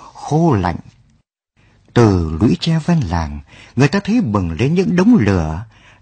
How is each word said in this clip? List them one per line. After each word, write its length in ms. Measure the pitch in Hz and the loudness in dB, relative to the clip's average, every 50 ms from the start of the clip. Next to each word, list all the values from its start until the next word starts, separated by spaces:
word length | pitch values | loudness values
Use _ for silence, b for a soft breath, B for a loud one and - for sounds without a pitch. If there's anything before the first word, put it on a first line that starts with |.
| B B B | B B B
khô 400 | B - - 143 156 170 170 135 | B -8 -4 -2 0 2 2 2
lạnh. 220 | 101 87 87 85 - - - - _ _ _ _ _ _ _ _ _ _ _ _ b b b b b b b - | 0 0 -2 -4 -6 -10 -18 -20 _ _ _ _ _ _ _ _ _ _ _ _ b b b b b b b 0
Từ 440 | 123 120 107 98 90 85 78 78 78 | 2 4 4 4 2 0 -2 -2 0
lũy 160 | 98 131 175 - | 2 2 0 0
tre 180 | - 170 160 160 151 | -2 -2 -2 -2 0
ven 140 | - 175 165 | 0 0 0
làng, 400 | 123 85 90 85 82 73 73 73 - B B B B B B | 0 -2 -2 -4 -4 -6 -8 -14 -16 B B B B B B
người 120 | 113 135 143 | 0 0 2
ta 120 | - 202 - | 0 -2 -2
thấy 160 | - 214 247 | -2 -2 -2
bừng 320 | 202 120 101 104 92 82 80 | 0 0 -2 -2 -2 -2 -4
lên 220 | 78 113 139 165 | -2 -2 -2 0
những 220 | 180 190 160 175 | 0 -2 0 0
đống 200 | 170 190 226 247 196 | 2 4 4 4 4
lửa, 440 | 113 104 98 90 80 78 80 87 113 - b b b b b b | 4 2 2 0 0 -2 -4 -8 -10 -14 b b b b b b